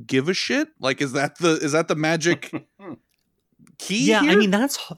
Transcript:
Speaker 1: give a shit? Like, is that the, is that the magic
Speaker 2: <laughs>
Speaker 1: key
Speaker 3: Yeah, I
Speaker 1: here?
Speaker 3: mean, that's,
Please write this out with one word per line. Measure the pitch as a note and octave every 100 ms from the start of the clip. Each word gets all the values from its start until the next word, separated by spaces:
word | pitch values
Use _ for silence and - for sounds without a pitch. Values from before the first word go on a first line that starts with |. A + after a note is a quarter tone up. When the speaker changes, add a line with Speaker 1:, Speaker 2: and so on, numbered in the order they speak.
| A2+
Speaker 1:
give | C3 C#3+
a |
shit? | - - B3 D#4 _
Like, | B2+ C3
is | C#3
that | C3 C#3+ -
the, | E3+
is | D#3+ D3+
that | D3+ E3
the | E3
magic | D#3 E3 D#3 C#3+ -
Speaker 2:
<laughs> | - - _ G3 B2+ _ _ _ _ _ _ _ _
Speaker 1:
key | - G#3 C4
Speaker 3:
Yeah, | A3
I |
Speaker 1:
here? | - G3+
Speaker 3:
mean, | G#3+
that's, | G3 C#4 - -